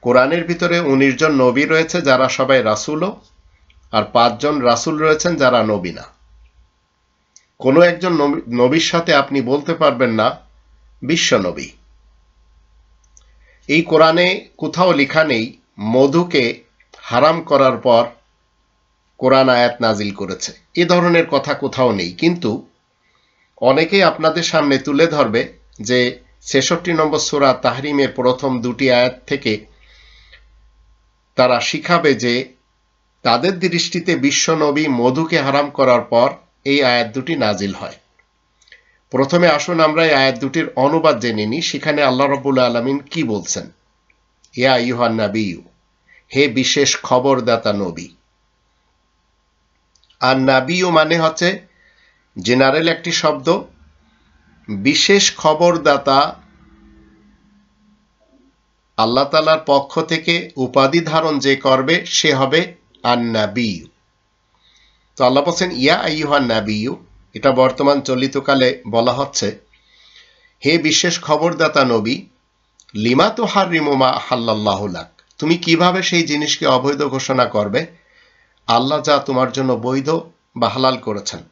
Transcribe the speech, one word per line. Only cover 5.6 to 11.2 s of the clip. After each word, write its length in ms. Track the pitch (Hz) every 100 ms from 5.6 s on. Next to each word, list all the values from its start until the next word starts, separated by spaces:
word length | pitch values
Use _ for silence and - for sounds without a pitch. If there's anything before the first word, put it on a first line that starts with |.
| 110
নবী 200 | 104 90 78
না। 60 | - _ _ _ _ _ _ _ _ _ _ _ _ - _ _
কোনো 200 | 127 143 175
একজন 220 | 170 185 165
নবী, 180 | 143 156 - 120
নবীর 260 | 123 156 160
সাথে 200 | 170 170 147
আপনি 160 | 135 139 120
বলতে 220 | 139 147 165
পারবেন 300 | 151 123 123 110
না 60 | 113 135 _ _ _ _ _ _
বিশ্বনবী। 680 | 127 165